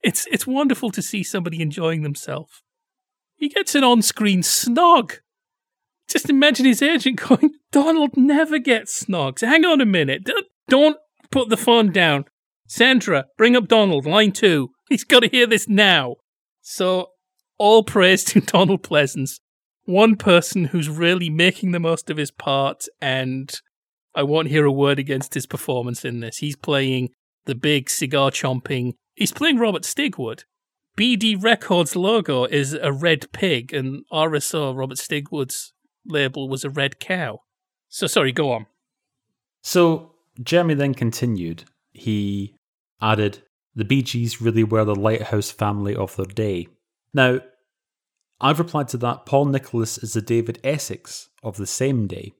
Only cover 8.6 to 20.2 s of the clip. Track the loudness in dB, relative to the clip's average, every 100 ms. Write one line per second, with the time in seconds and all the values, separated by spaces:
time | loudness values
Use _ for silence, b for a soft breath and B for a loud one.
8.6 | 0 0 0 -8 -4 -2 -2 -2 -2 0
9.6 | 2 2 2 2 0 -4 -6 -6 -8 _
10.6 | 0 4 4 2 _ _ _ -4 0 -2
11.6 | -2 0 2 2 2 0 -4 _ _ _
12.6 | _ 0 4 4 2 -2 -2 2 4 4
13.6 | 4 4 4 0 2 2 2 4 4 4
14.6 | -2 _ _ -4 4 4 6 2 4 2
15.6 | 2 4 4 4 0 -10 _ _ _ _
16.6 | -18 -4 0 0 -4 _ _ _ _ _
17.6 | 6 6 6 2 4 4 4 2 4 2
18.6 | 2 0 0 0 0 -2 -8 -10 _ _
19.6 | _ _ -2 4 4 4